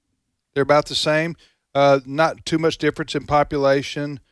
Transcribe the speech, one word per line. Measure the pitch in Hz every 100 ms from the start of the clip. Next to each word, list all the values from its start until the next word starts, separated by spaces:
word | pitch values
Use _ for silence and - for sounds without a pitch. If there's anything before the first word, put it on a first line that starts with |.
| _ _ _ _ _
They're | -
about | 135 147 147
the |
same. | 131 160 156 165 156 _ _ _
Uh, | 135 143 139
not | 131 139 160 -
too | - 160
much | 160 151
difference | 151 - 147
in | 147 127
population. | 147 143 151 139 139 135 - 147 143 -